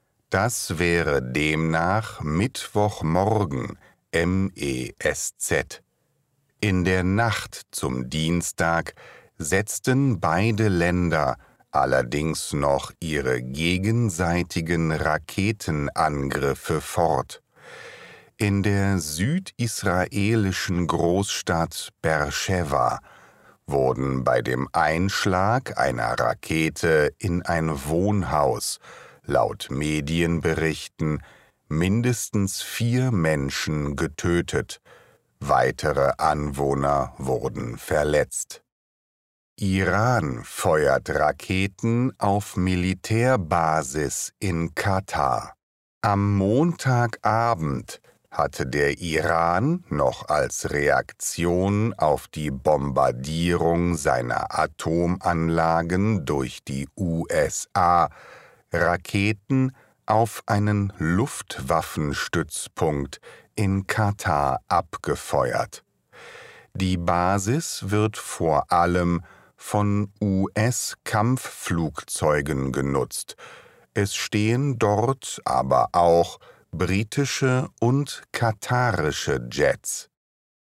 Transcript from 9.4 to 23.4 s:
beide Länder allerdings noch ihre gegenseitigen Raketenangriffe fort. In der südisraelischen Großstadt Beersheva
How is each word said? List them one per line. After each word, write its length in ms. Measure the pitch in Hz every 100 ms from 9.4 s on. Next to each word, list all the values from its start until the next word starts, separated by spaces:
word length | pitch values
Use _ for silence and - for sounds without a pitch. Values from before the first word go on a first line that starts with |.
| 76 95 107 - - 131 139 95
beide 480 | 82 82 110 107 110
Länder 720 | 90 85 90 87 80 69 58 - _ _
allerdings 800 | 69 65 65 62 73 80 76 -
noch 400 | 73 71 69 - -
ihre 420 | 82 76 64 62
gegenseitigen 1500 | 64 69 82 92 101 117 117 85 87 87 85 90 80 85 80
Raketenangriffe 1900 | 78 78 78 - - 98 110 - 78 71 - 80 73 69 67 69 67 - 80
fort. 600 | - - 82 71 65 - _ _ - - - - - - - -
In 280 | 104 101
der 360 | 98 101 98 95
südisraelischen 1900 | 78 76 110 175 185 - 117 - 101 90 90 104 98 113 98 90 - 87 85
Großstadt 1040 | 85 85 92 101 - - 85 80 - - _
Beersheva 1000 | 80 78 71 - - 92 78 69 60 - - - - _